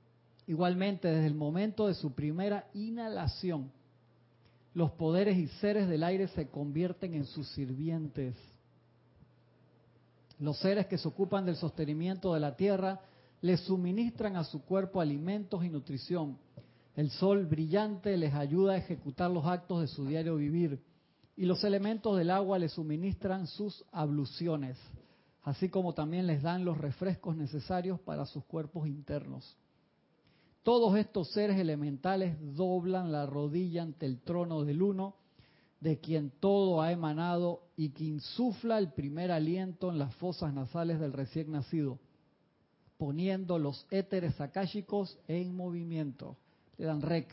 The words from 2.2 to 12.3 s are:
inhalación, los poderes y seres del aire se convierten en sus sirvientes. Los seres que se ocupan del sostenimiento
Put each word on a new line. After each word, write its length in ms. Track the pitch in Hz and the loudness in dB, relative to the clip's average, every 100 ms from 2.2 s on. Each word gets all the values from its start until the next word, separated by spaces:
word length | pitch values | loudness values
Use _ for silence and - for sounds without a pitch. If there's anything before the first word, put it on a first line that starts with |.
| 147 165 202 202 - | -2 0 0 -2 -6
inhalación, 960 | 202 220 233 226 202 151 - 185 156 135 - _ _ _ _ _ _ - _ _ | -8 -6 -6 -6 -2 -2 -2 -2 -2 -4 -12 _ _ _ _ _ _ -20 _ _
los 160 | 170 160 | 2 2
poderes 460 | - 160 175 202 185 | 2 2 4 4 4
y 80 | 147 - | 2 0
seres 280 | 208 208 190 | 2 2 2
del 140 | 156 | 2
aire 260 | 170 190 190 | 2 2 0
se 200 | - 143 | -2 -6
convierten 680 | 147 147 143 180 180 190 | -4 -2 0 0 -2 -4
en 100 | 160 | -4
sus 240 | 139 156 143 | -4 -6 -8
sirvientes. 840 | - 131 131 160 165 151 135 131 117 - - _ _ _ _ _ - - _ _ _ _ _ _ _ _ _ _ - | -6 -4 -4 -2 -2 -4 -4 -6 -6 -14 -20 _ _ _ _ _ -20 -20 _ _ _ _ _ _ _ _ _ _ -4
Los 200 | 147 143 | -2 0
seres 280 | 190 202 196 | 2 2 2
que 120 | 180 | -2
se 100 | 160 | -2
ocupan 380 | - 190 196 185 | -2 0 0 0
del 100 | 160 | -2
sostenimiento 800 | 165 - 147 151 175 190 185 | -4 -4 -2 -2 -2 -2 0